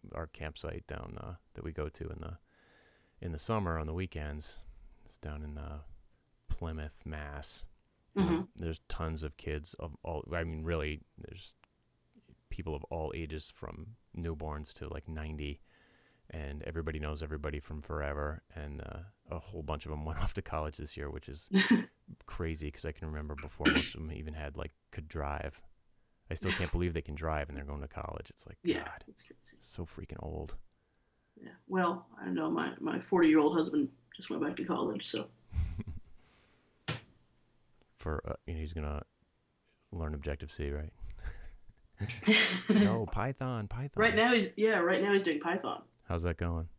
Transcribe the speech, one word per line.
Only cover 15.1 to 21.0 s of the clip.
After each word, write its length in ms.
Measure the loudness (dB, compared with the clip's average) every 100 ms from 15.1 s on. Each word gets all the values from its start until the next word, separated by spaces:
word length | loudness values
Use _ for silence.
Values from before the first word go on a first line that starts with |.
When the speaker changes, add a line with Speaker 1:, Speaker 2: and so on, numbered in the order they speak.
| -4 -4 -4 -4 -6 -10 -20 -20 _ _ _ _
Speaker 1:
and 340 | -8 -6 -6
everybody 340 | -6 -4 -2 -2
knows 240 | -2 -2
everybody 360 | -4 -4 -2 -4
from 200 | -6 -10
forever. 640 | -4 -2 0 0 -2 -4 _
And, 280 | -10 -8 -8
uh, 160 | -8 -8 -12 _ _
a 80 | -10
whole 240 | -8 -8
bunch 240 | -4 -4 -2
of 60 |
'em 120 | -4
<laughs> 0 |
went 160 | -2 2
off 140 | 2
to 80 | 2
college 340 | -2 -2 -2 -4
this 180 | -8
year, 120 | -6